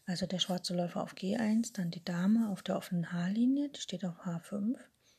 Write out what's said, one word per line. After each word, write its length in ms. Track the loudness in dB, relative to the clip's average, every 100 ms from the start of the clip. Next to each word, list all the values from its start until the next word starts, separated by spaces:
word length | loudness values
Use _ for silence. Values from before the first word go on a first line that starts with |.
| -6
Also 220 | -2 -2
der 100 | -2
schwarze 380 | 0 -2 0 0
Läufer 260 | 0 -2
auf 140 | -4 -4
G 200 | -2 2
eins, 380 | 4 4 2
dann 160 | -2 -4
die 140 | -4
Dame 460 | -4 2 4 4 4
auf 120 | -2
der 160 | -2 -2
offenen 340 | 0 -2 0
H-Linie, 580 | -2 0 4 4 4 0
die 120 | -4
steht 240 | -8 -4 -4
auf 140 | -4
H 200 | -4 -6
fünf. 380 | -4 -4 -2 -2 -8 _ _